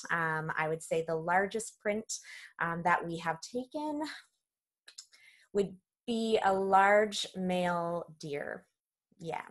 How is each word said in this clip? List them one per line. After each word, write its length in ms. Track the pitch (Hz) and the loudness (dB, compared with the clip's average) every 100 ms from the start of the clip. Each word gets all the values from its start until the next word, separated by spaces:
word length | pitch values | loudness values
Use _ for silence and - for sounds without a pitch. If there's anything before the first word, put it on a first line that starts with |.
| - | -2
um, 400 | 170 160 160 160 - | 0 0 0 -2 -2
I 120 | 156 | -2
would 140 | 160 | -2
say 220 | - 165 165 | -2 -2 -2
the 100 | 165 | -2
largest 640 | 165 180 196 220 214 - | 2 2 2 -2 -8 -6
print, 300 | 214 208 226 - - - - - | -4 -4 -4 -10 -12 -18 -14 -4
um, 220 | 170 170 | -4 0
that 200 | 175 170 | 4 2
we 140 | 170 170 | 2 -4
have 220 | 170 160 | -4 -4
taken 600 | - 247 254 302 302 294 302 - - _ _ _ _ _ - - - _ - - _ | -4 -8 -6 -6 -4 -4 -6 -8 -16 _ _ _ _ _ -20 -20 -20 _ -20 -20 _
would 220 | 202 190 190 _ _ | -2 -2 -4 _ _
be 320 | - 226 226 220 | -6 -2 2 2
a 80 | 196 | 4
large 760 | 190 196 196 196 208 214 202 - 185 | 2 4 6 8 6 4 0 -6 -4
male 680 | 185 180 175 175 170 170 - 160 | 0 0 2 0 -2 -4 -6 -12
deer. 460 | 156 143 - 110 - _ _ _ _ - | -8 -6 -6 -10 -12 _ _ _ _ -12
Yeah, 220 | 165 - - | -6 -6 -8